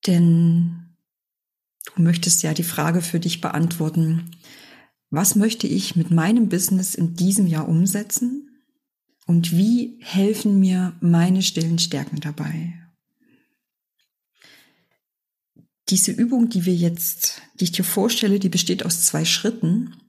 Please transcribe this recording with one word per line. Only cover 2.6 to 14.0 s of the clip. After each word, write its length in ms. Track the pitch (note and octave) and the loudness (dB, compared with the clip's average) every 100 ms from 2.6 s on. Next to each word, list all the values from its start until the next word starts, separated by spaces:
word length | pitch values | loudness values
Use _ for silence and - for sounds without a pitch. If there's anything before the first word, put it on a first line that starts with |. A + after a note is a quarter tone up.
Frage 360 | E3+ - D#3 E3+ | -4 -2 0 0
für 200 | E3+ F3 | -2 -4
dich 200 | E3+ - | -4 -6
beantworten, 880 | - - E3 - D#3 D#3 D#3+ E3 E3+ - - - - - _ _ _ | -6 -2 -2 -2 -2 0 0 -2 -4 -18 -20 -20 -20 -20 _ _ _
was 260 | C#3+ G3 G#3+ | -2 0 2
möchte 320 | G#3+ A3 - | 2 0 -4
ich 260 | F#3+ - | -4 -2
mit 160 | - E3 | -2 2
meinem 380 | E3 E3 A#3 G#3+ | 2 4 2 2
Business 480 | F3+ - F#3+ F#3 - | 0 0 0 -2 -4
in 180 | E3+ | -4
diesem 320 | E3+ F3 G3 F#3 | 0 0 2 2
Jahr 220 | D#3 D#3 | 0 0
umsetzen? 800 | D#3+ F#3+ G3+ G#3+ - A#3+ C#4 - _ _ _ _ _ _ _ - | 2 2 -2 -4 -4 -4 -6 -12 _ _ _ _ _ _ _ 0
Und 260 | E3+ E3+ | 0 2
wie 440 | E3 G3+ A#3+ A#3 - | 2 2 2 -2 -10
helfen 560 | - F#3 G3 G#3+ G#3+ G3 | -6 0 2 2 2 4
mir 380 | F#3+ F#3 F3+ E3+ | 4 2 -2 0
meine 400 | E3+ E3+ E3+ F#3 | 2 4 4 2
stillen 380 | F#3 - E3 E3 | 0 -2 -2 0
Stärken 400 | - C#3+ C#3+ D3+ | -2 -4 -6 -8
dabei? 560 | D3+ D3 D3+ D#3+ E3+ E3+ - _ _ _ _ _ _ _ _ _ _ _ | -8 -8 -8 -6 -8 -12 -20 _ _ _ _ _ _ _ _ _ _ _